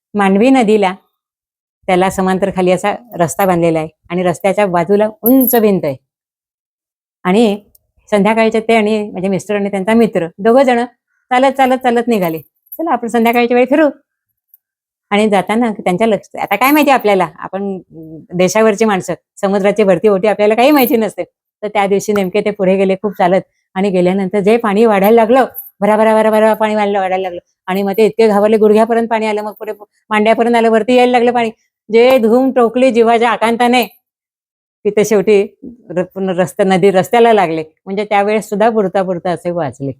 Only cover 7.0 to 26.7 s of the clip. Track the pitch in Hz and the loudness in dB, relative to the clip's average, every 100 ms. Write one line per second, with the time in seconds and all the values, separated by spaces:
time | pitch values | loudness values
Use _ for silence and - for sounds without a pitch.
7 | _ _ 180 196 226 208 _ _ _ _ | _ _ -2 2 2 -2 _ _ _ _
8 | - 208 202 226 220 220 220 226 208 220 | -4 0 0 2 0 0 0 0 0 -2
9 | 208 190 190 185 - 208 202 202 185 226 | -6 -6 -4 -4 -4 -4 -4 -4 0 2
10 | 226 196 165 - 214 247 262 240 247 _ | 2 0 -6 -4 0 2 2 0 -4 _
11 | _ _ - 254 269 269 262 254 254 240 | _ _ -4 0 0 0 0 0 0 -2
12 | 240 220 175 160 - _ _ - 330 254 | 0 -2 -2 -6 -12 _ _ -8 -4 -4
13 | 233 233 233 240 240 240 247 302 302 277 | -2 0 0 0 0 0 2 2 0 -2
14 | _ _ _ _ _ _ _ _ _ _ | _ _ _ _ _ _ _ _ _ _
15 | - 202 214 202 - 220 240 190 - 180 | -4 -2 0 0 0 -2 -2 -4 -4 -2
16 | - 190 - - 156 196 254 302 285 262 | 0 -2 -6 -12 -6 -2 2 2 2 2
17 | 208 196 165 165 156 190 202 190 - 156 | 2 0 -2 -6 -12 -10 -8 -10 -14 -20
18 | 160 160 - 175 180 220 220 202 220 190 | -20 -20 -12 -2 0 2 0 2 0 -2
19 | - 165 _ - 196 202 202 202 196 175 | -4 -10 _ -6 -4 0 0 0 2 2
20 | 214 196 214 196 208 220 262 294 240 240 | 2 2 0 0 0 2 2 2 2 0
21 | 208 - 165 _ _ - 208 214 196 196 | -2 -6 -12 _ _ -12 -6 -2 0 -2
22 | 202 208 185 208 208 202 185 196 196 190 | -2 -2 -2 -2 -4 -2 0 0 0 -2
23 | 208 185 180 185 - _ _ 190 202 185 | -4 -2 0 0 -2 _ _ -4 -2 0
24 | 175 190 185 208 196 233 226 196 233 196 | 0 0 -2 -2 0 0 0 0 2 2
25 | 196 233 220 262 226 - - - 202 214 | 4 4 4 2 0 -6 -20 -4 0 2
26 | 220 220 220 214 220 214 214 | 2 2 2 2 2 0 -2